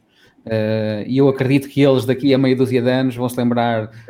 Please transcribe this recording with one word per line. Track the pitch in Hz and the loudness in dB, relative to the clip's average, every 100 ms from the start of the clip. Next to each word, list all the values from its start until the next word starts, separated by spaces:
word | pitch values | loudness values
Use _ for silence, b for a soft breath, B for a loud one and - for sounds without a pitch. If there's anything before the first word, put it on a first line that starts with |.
| _ b b b 113 | _ b b b -6
Eh, | 110 107 110 107 107 110 | -4 -2 -2 -4 -6 -4
e | 131 | 2
eu | 139 | 2
acredito | 135 127 139 139 | 2 0 0 0
que | - | 2
eles | 143 131 113 | 4 4 0
daqui | 127 143 | 0 2
a | 131 | 2
meia | 135 127 | 2 2
dúzia | 127 123 | 0 0
de | 120 | 0
anos | 127 131 120 | 0 -2 -4
vão | 123 | -6
se | 123 | -2
lembrar, | 120 120 117 113 110 B | 0 0 0 -2 -6 B